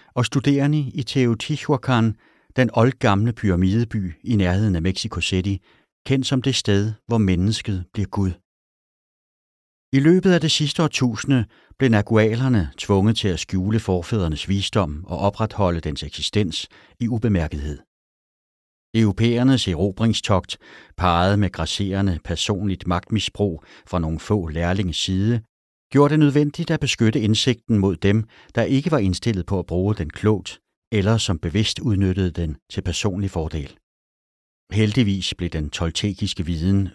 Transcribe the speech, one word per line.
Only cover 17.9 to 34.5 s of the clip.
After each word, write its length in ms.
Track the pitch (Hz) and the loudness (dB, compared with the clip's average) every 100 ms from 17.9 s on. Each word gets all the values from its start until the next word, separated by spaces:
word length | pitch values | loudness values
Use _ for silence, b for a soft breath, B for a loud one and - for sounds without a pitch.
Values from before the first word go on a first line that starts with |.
| _ _ _ _ _ _ _ _ _ _ 110 | _ _ _ _ _ _ _ _ _ _ 2
Europæernes 720 | 107 95 117 120 131 131 - | 2 2 2 4 4 4 2
erobringstogt, 880 | 80 98 - 113 107 - 95 - - B B B - | 0 -2 0 0 0 0 0 0 -12 B B B -2
parret 420 | 90 85 92 104 | 0 2 2 2
med 120 | 95 | 0
grasserende 680 | - 80 - 101 98 98 80 | -2 -6 -4 -4 0 0 -2
personligt 640 | - 82 - 85 101 90 87 | -4 -4 -4 -4 -4 -4 -4
magtmisbrug 760 | 87 - 110 - - 101 80 B B - | -4 -2 -4 -4 -2 -2 -4 B B -6
fra 140 | 90 | -4
nogle 200 | 80 80 | -2 -4
få 280 | - 104 80 | -2 -2 -2
lærlinges 500 | 76 85 95 92 78 | -2 -2 0 -2 -4
side, 460 | - 95 104 120 - _ _ _ _ | -2 0 0 0 -4 _ _ _ _
gjorde 200 | 139 143 | 4 4
det 80 | 156 | 4
nødvendigt 520 | 147 139 147 - 165 | 4 4 0 -2 -4
at 80 | 160 | -2
beskytte 420 | 139 - 110 117 | -2 0 2 2
indsigten 560 | 107 110 - 113 - 107 | 2 2 0 -2 0 2
mod 180 | 98 85 | 2 2
dem, 320 | 98 107 110 B B - | 2 2 -2 B B -2
der 80 | |
ikke 280 | 101 135 156 | 0 0 2
var 60 | 151 | 0
indstillet 480 | 95 90 120 98 82 | 2 0 -2 -2 -2
på 140 | 98 | -4
at 60 | 85 | -2
bruge 300 | 87 98 107 | -2 0 -2
den 140 | 78 | -6
klogt, 520 | - 107 104 - - _ _ _ | -2 0 0 -4 -16 _ _ _
eller 260 | 107 98 113 | 0 2 2
som 220 | - 87 | 0 -2
bevidst 400 | 87 90 107 - | -2 -2 -2 -2
udnyttede 520 | 156 98 95 95 92 | -2 0 2 0 -2
den 260 | 85 82 73 _ | -2 -6 -6 _
til 120 | - | -8
personlig 500 | 90 80 107 92 101 | -6 -4 -2 -2 -4
fordel. 460 | 87 78 80 67 - _ _ _ _ _ _ _ | -4 -4 -6 -8 -14 _ _ _ _ _ _ _